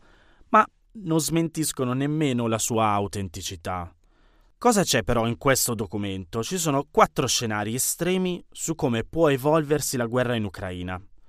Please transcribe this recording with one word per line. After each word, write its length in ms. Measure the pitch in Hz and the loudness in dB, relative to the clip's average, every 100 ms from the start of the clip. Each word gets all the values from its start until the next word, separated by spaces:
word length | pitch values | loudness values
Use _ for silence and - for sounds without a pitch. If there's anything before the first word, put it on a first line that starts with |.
| _ _ _ _ - | _ _ _ _ 2
ma 140 | 214 - _ _ 226 | 4 4 _ _ -10
non 180 | 185 160 | 0 0
smentiscono 720 | 139 165 165 160 147 - 127 | 2 0 0 -2 -4 -2 -2
nemmeno 520 | 127 143 151 147 120 113 | 0 -2 0 0 0 0
la 120 | 113 | 0
sua 280 | - 113 107 | 0 2 2
autenticità. 1080 | 101 101 104 95 98 - 87 98 90 87 _ _ _ _ _ _ - | 2 -2 -6 -8 -8 -12 -10 -8 -8 -8 _ _ _ _ _ _ 0
Cosa 260 | 240 208 | 2 4
c'è 200 | - 127 | 2 0
però 240 | 113 117 117 | 0 0 0
in 120 | 117 | 0
questo 360 | 139 127 - | 2 2 2
documento? 680 | 110 107 107 101 95 90 113 | -2 -4 -4 -4 -6 -6 -6
Ci 160 | 113 185 | -4 -2
sono 280 | 160 139 - | 0 0 0
quattro 360 | - 214 - 127 | 4 4 2 0
scenari 480 | - 117 107 104 | 0 -2 -2 -4
estremi 680 | 123 - - 170 185 185 175 - | -2 -2 -2 -2 0 0 -4 -10
su 240 | - - | -10 -6
come 300 | 160 143 113 | -2 0 0
può 260 | - 160 160 | -2 2 4
evolversi 640 | 135 147 160 143 147 - 127 | 4 4 2 2 0 0 -2
la 100 | 117 | 0
guerra 280 | 123 120 | 0 0
in 100 | 120 | 0
Ucraina. 560 | 101 - 95 90 90 92 - - | -4 -6 -10 -8 -8 -8 -12 -20